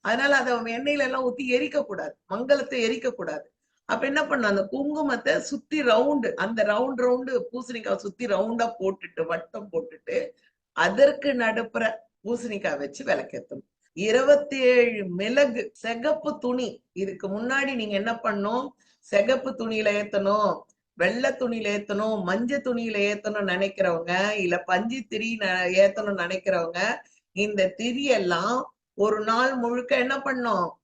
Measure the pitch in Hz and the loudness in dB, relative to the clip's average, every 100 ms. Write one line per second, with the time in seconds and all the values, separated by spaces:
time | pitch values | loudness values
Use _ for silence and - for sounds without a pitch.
0 | 196 240 277 277 247 233 226 233 285 294 | 0 0 4 4 2 0 -2 -4 -2 0
1 | 277 269 254 240 254 247 294 294 - 185 | 0 0 -2 -2 0 0 2 -2 -4 -6
2 | - - _ 196 262 285 247 254 226 254 | -8 -10 _ -6 2 2 2 0 0 0
3 | 254 233 180 151 - _ _ _ - - | -4 -4 -8 -8 -12 _ _ _ -4 -2
4 | 269 294 294 277 214 202 190 262 285 302 | 0 0 0 2 2 2 0 -2 -2 -2
5 | 294 233 262 - - 277 _ 302 254 220 | 0 0 0 0 -2 -8 _ 0 4 4
6 | 277 285 220 - 196 226 208 208 262 254 | 4 2 -2 -2 -4 0 2 2 0 0
7 | 247 247 269 247 - 247 240 233 202 196 | 2 2 0 -4 -4 -10 -8 -8 -4 -4
8 | 208 - 240 190 220 233 233 233 190 190 | -4 -8 -2 0 0 0 -2 0 -4 -4
9 | 175 - 165 165 - 220 202 165 - 156 | -10 -6 -4 -4 -6 -14 -6 -6 -6 -14
10 | - - - _ _ _ _ - 170 208 | -4 -4 -4 _ _ _ _ 0 0 6
11 | 277 294 285 247 226 220 226 233 220 220 | 6 6 -2 0 0 -2 -4 -2 -2 -4
12 | _ _ 202 240 233 202 170 143 139 - | _ _ -6 -4 -4 -4 -4 -4 -6 -8
13 | - 135 - 123 - 131 _ _ _ 160 | -2 -2 -2 -12 -12 -16 _ _ _ -4
14 | 208 247 277 285 285 269 254 247 240 214 | 0 2 6 6 4 2 4 6 4 0
15 | 185 175 208 269 285 233 220 - 220 233 | -6 -4 0 2 2 0 -8 -8 -8 -2
16 | 285 311 - - 247 254 240 - _ 180 | -2 -2 -4 -4 -4 -2 -4 -8 _ -6
17 | 190 185 190 202 240 277 269 254 214 196 | -6 -6 -6 -4 -2 -2 -2 -2 -2 -2
18 | 226 233 226 202 202 240 285 _ _ _ | -2 -2 -2 -2 -2 -2 -4 _ _ _
19 | - 202 226 262 262 - 226 220 214 208 | 0 2 4 2 -2 -6 -4 0 0 0
20 | 208 202 196 214 202 165 - _ _ - | 0 0 2 4 2 0 -8 _ _ 0
21 | 180 233 262 247 254 226 208 208 208 202 | 0 2 0 0 -2 -2 -2 -2 -2 -2
22 | 220 214 180 196 240 277 254 233 233 208 | 0 -2 0 0 0 -2 -2 -2 -2 0
23 | 202 208 214 208 196 180 196 196 185 165 | 0 0 -4 -2 0 0 0 2 2 2
24 | 170 180 202 208 180 175 - 180 226 262 | 0 0 2 0 0 0 2 0 0 -4
25 | - 214 226 226 196 185 180 185 196 196 | -6 -6 -4 -2 -2 0 2 6 6 4
26 | 208 190 170 185 196 180 165 170 208 240 | -2 -2 -2 -2 0 0 0 -2 -2 -2
27 | - _ _ 185 208 202 185 185 233 254 | -10 _ _ -4 -2 2 0 0 -4 -2
28 | 285 220 180 170 202 254 - _ _ - | 2 2 4 0 0 -2 -4 _ _ 0
29 | 214 214 214 233 262 262 233 247 247 269 | 2 2 0 2 2 0 -2 -2 0 0
30 | 254 269 269 254 240 196 170 - | 2 -2 -2 -2 0 0 -2 -6